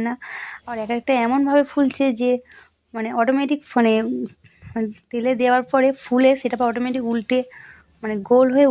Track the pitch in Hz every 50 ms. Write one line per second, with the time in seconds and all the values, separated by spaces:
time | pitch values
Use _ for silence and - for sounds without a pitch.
0 | 226 233 247 254 - - - - - - - - - - 240 226 214 208 240 240
1 | 240 - 269 247 233 233 254 277 277 277 277 294 277 277 - 285 285 262 - -
2 | 269 269 240 214 247 247 247 247 - _ - - - _ _ _ _ _ - 226
3 | 220 226 247 247 233 247 262 277 285 277 294 294 - - - 247 233 226 220 220
4 | 226 233 254 247 247 208 - _ _ _ _ _ - - - 226 220 214 214 -
5 | _ _ - 240 226 254 262 220 247 247 247 254 247 254 - 269 262 269 269 -
6 | - - 247 254 262 262 269 269 - 240 240 220 254 233 220 233 247 254 247 262
7 | 240 233 233 233 214 - 254 254 254 254 - - - - - - _ _ _ _
8 | - 214 214 208 190 - 240 247 262 262 247 277 285 269